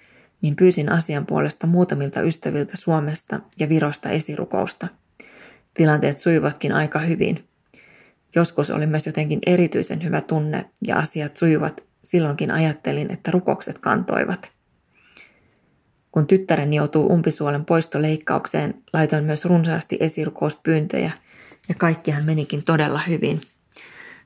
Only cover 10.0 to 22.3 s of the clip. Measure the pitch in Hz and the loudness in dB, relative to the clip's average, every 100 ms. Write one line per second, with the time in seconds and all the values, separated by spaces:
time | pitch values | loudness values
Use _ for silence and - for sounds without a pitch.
10 | 165 151 - 160 151 151 - - - - | -4 -4 -2 -2 -2 -4 -8 -8 -4 -2
11 | 160 160 147 - 170 156 156 - - _ | -2 -4 -8 0 2 2 0 -6 -18 _
12 | - 175 156 147 156 139 160 151 - 143 | -2 0 0 -2 -2 0 0 0 -4 -4
13 | 151 - - 180 - - - - - - | -4 -6 -2 0 2 -2 -2 -6 -2 -2
14 | - - - 185 - _ _ _ _ _ | 0 -2 -2 -4 -10 _ _ _ _ _
15 | _ - - _ _ _ _ _ _ _ | _ -20 -20 _ _ _ _ _ _ _
16 | _ 156 147 190 190 156 143 147 147 156 | _ 0 4 4 4 0 2 0 2 2
17 | 151 170 160 - 147 147 156 165 156 143 | 4 4 2 0 -2 -2 2 0 0 -2
18 | 156 156 - - - 160 147 - _ 160 | 0 -2 -2 -2 -2 -4 -4 -6 _ 0
19 | 156 156 151 156 175 175 165 160 - - | 2 2 0 -2 2 4 2 -2 -4 -2
20 | 160 165 156 - 151 - - 160 156 - | -2 -2 -6 -2 -4 -2 0 0 0 -2
21 | 165 - _ - - - - 175 170 160 | -4 -6 _ -20 -20 -14 -8 0 0 0
22 | - 147 156 | -2 -2 0